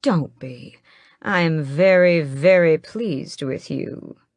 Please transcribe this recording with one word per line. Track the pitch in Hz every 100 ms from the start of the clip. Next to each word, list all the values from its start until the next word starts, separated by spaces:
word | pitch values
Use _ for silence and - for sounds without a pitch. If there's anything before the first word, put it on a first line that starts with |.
Don't | 285 180 135 _
be. | 131 123 - _ _ _ _ _
I | - 190
am | 170 160
very, | 139 139 190 185 180 175
very | 147 135 160 185 170 156
pleased | - 220 233 139 - -
with | 139 127 -
you. | 135 - - - - _